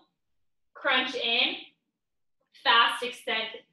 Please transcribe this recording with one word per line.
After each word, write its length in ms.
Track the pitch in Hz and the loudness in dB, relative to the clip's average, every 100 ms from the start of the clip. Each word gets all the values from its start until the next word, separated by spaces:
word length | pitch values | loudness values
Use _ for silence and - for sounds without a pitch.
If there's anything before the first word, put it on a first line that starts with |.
| _ _ _ _ _ _ _ | _ _ _ _ _ _ _
crunch 400 | - 294 254 254 | -6 0 0 0
in, 400 | - 233 240 294 - - _ _ _ _ _ _ _ _ - | -2 -2 0 0 -2 -14 _ _ _ _ _ _ _ _ -6
fast 400 | 269 320 - - | 2 4 4 2
extend, 420 | 247 - - 226 214 226 - | -6 -10 -6 -6 -6 -12 -20